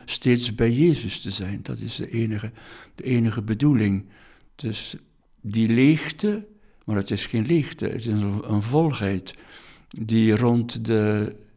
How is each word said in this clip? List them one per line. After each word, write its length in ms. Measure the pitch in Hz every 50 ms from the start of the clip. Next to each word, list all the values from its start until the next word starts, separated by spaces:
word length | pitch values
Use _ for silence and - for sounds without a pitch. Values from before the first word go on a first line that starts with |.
| -
steeds 500 | - - - - 131 123 120 120 - 104
bij 180 | - 117 117 117
Jezus 480 | 131 160 175 147 117 - 98 - -
te 100 | - 98
zijn. 300 | 98 - 95 92 101 98 95
Dat 160 | - 123 113
is 180 | 107 110 -
de 140 | - - -
enige, 400 | - 113 113 110 107 104 110 110 - - - - - - - - _
de 100 | - -
enige 380 | 127 127 120 113 113 104 120 104
bedoeling. 640 | 113 110 101 143 147 143 113 107 101 98 98 101 - - - - - - _ _ _ _
Dus 420 | - - 113 104 - - - - - - _ _ _ _ _ _ _
die 280 | - 104 101 113 113 110
leegte, 800 | 113 120 131 147 160 151 - - - - - 208 208 214 208 - - _ _ _ _ _ -
maar 120 | - 107
het 140 | 101 98 -
is 160 | 107 101 -
geen 200 | - - 113 107
leegte, 400 | 135 170 165 135 - - - 101
het 80 | 101 -
is 120 | - 110
een, 460 | 120 107 104 101 101 101 101 - - 107
een 100 | 104 104
volheid 720 | 113 135 156 165 156 127 - 104 98 98 92 - - - - - - - - - - - - _ _ - -
die 380 | 113 110 113 113 110 110 107
rond 480 | 104 123 120 120 120 117 120 - 117 110
de 520 | 113 113 107 107 107 107 104 104 - - - - _ _